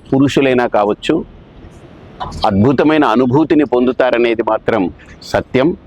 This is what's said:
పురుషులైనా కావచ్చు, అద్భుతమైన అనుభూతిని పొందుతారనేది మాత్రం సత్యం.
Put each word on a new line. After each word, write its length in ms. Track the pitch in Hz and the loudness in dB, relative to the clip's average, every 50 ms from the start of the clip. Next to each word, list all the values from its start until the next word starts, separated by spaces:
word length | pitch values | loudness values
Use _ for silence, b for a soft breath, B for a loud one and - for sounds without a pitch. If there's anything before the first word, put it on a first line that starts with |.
| - - | -2 -2
పురుషులైనా 560 | 135 135 143 131 - 151 139 131 127 123 120 113 - | 0 0 0 2 2 2 2 2 2 2 0 0 0
కావచ్చు, 380 | 104 104 104 101 - - - - - - - - - - - - - - - - - - - - - - - - - - - - - - 110 | 0 0 0 -2 -2 -2 -2 -2 -2 -4 -8 -16 -20 -20 -20 -20 -20 -20 -20 -20 -20 -20 -20 -20 -20 -20 -20 -20 -18 -16 -14 -10 -6 -4 -2
అద్భుతమైన 560 | 98 98 107 135 139 120 165 151 156 156 143 117 110 | 0 2 2 2 2 2 0 0 2 2 2 2 2
అనుభూతిని 500 | 120 131 123 123 151 160 - 170 151 147 117 - | 2 0 2 2 0 2 2 2 0 0 0 0
పొందుతారనేది 720 | 123 123 127 123 - 131 123 120 117 120 117 113 113 110 110 | 0 0 0 0 0 0 0 2 0 0 0 0 -2 -2 -2
మాత్రం 320 | 110 110 - - 117 107 92 85 - B B B B B - - - | -4 -2 -2 -2 0 0 -2 -2 -6 B B B B B -8 -4 -4
సత్యం. 360 | 104 - - - 123 135 170 185 - - | -4 -2 -2 0 0 0 0 -2 -4 -10